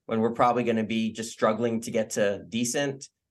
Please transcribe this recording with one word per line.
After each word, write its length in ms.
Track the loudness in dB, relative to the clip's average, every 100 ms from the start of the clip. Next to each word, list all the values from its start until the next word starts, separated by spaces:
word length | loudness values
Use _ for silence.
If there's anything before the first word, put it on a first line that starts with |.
| -4
when 160 | 0
we're 100 | 0
probably 320 | 4 4 4
gonna 220 | 2 0 0
be 260 | 0 -2
just 200 | -4 -8
struggling 500 | 0 2 2 0 -2
to 100 | -2
get 200 | -2 -2
to 320 | 0 0 0 -4
decent, 640 | -4 -2 0 -2 -4 -14 _ _